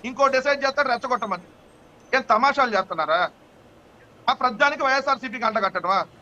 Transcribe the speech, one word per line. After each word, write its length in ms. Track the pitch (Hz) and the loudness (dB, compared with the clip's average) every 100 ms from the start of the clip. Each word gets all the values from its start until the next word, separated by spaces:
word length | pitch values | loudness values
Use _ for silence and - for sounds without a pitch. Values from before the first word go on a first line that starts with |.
| 240 | -8
ఇంకో 220 | 262 269 | 0 2
డిసైడ్ 380 | 262 277 277 269 | 2 0 0 0
చేస్తాడు 220 | 269 277 | 0 0
రెచ్చగొట్టమని. 720 | 240 254 240 220 180 - - - - - - - 262 | -2 -2 -4 -2 -6 -10 -20 -20 -20 -20 -20 -4 -2
ఏం 60 | |
తమాషాలు 560 | 262 220 277 277 247 202 | 2 2 2 2 0 0
చేస్తున్నారా? 520 | 185 165 151 165 170 - - - - - - - - - - | -2 -4 -2 0 -2 -6 -20 -20 -20 -20 -20 -20 -20 -8 -4
ఆ 40 | |
ప్రధానికి 500 | 262 254 214 285 311 | 0 0 2 2 2
వైఎస్ఆర్సీపీకి 600 | 269 269 269 269 254 233 226 | 0 0 0 -2 -4 -4 -4
అంట 180 | 220 | -2
కట్టడమా? 420 | 190 185 175 190 160 - | -2 -2 -2 -2 -2 -10